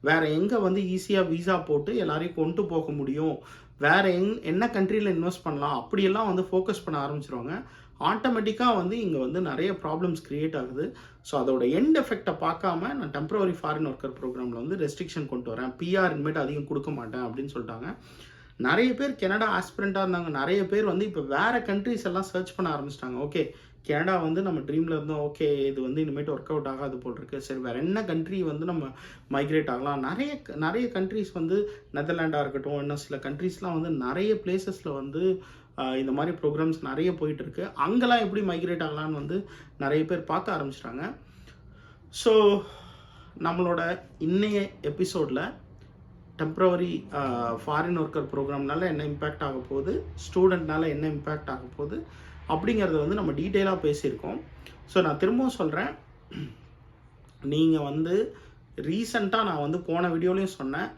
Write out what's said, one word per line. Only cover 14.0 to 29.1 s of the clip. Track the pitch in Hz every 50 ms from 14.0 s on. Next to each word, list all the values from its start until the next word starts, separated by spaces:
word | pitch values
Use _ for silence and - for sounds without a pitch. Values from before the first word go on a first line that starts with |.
| - 127 123 -
ப்ரோக்ராம்ல | - 127 123 123 123 123
வந்து | 120 117 120 156 190
ரெஸ்ட்ரிக்ஷன் | 185 156 143 - - 185 160 - 160 147
கொண்டு | 127 131 123 120 117 110
வரேன், | 113 127 127 127
பி | - 170 175 185
ஆர் | 190 185 175 156 147
இனிமேட்டு | 143 156 156
அதிகம் | 151 139 139 147 147 139
கொடுக்க | - 160 139 - 160
மாட்டேன் | 143 120 117 107 113 127
அப்படின்னு | 123 117 110 135 135 139 -
சொல்லிட்டாங்க. | 127 113 107 113 113 127 175 247 - - - - - - - - - - - -
நிறைய | - 123 131 160 202 240 254 233
பேர் | 208 277 277 262
கனடா | - 196 185 196 214 220 214 190 185
ஆஸ்பிரண்டா | 185 - - - 196 196 190 196 190
இருந்தாங்க, | 185 180 175 170
நிறைய | 165 147 135 139 160 185 202 190
பேர் | - 202 208 220
வந்து | 196 170 185 208
இப்ப | 214 170 160
வேற | 139 135 139 147 190 226 240 240
கண்ட்ரிஸ் | 240 - 196 202 202 247 240 202 -
எல்லாம் | 196 175 185 185
சர்ச் | - - 185 185 180 -
பண்ண | - 185 160 151
ஆரம்பிச்சிட்டாங்க. | 143 139 143 143 - - 127 123 123 143
"ஓகே, | 147 - 170 151 - - - - - - - -
கனடா | - 147 147 165 185 190
வந்து | 175 160 160 165 180
நம்ம | 196 190 165 151
ட்ரீம்ல | 139 - 151 160 165 165 160
இருந்தோம், | 151 147 151 156 147 147 147 147
ஓகே | - 160 147 143 139 135
இது | 139 135 135
வந்து | 131 127 139 156 156
இனிமேட்டு | 151 135 143 147 151 143
ஒர்க் | - - -
அவுட் | 156 151 139
ஆகாது | 139 135 131 143 139 131
போல் | 123 123 127 117
இருக்கு, | - 127 - - 135
சரி | 135 - 139 131
வேற | 127 123 117
என்ன | 127 156 175 202 220 214
கண்ட்ரி | 180 160 165 160 160 190 190 175
வந்து | 160 151 151 160
நம்ம | - 175 160 143 131 127 - - -